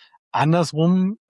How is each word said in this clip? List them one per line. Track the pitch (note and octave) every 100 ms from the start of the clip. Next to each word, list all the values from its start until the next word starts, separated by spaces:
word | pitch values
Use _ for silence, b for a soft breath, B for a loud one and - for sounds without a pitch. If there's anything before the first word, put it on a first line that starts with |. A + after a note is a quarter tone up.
| b b _
Andersrum, | F2+ D3+ E3+ D#3+ D3+ E3 F#3 F#3+ A3+